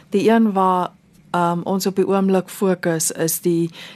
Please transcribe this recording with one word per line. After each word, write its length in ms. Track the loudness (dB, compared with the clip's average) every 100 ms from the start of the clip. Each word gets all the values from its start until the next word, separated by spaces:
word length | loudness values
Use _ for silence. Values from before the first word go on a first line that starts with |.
| -4
die 200 | 0 4
een 220 | 4 2
waar, 380 | 2 2 0 -2 _ _ _ _
ehm, 300 | -2 0 -2
ons 220 | -2 -2 -2
op 100 | -2
die 120 | 0
oomblik 420 | 2 2 0 -2
fokus 600 | -4 -2 0 -2 -2 -4
is 280 | -4 -4 -2
die 300 | -2 -2 -2 -8 -20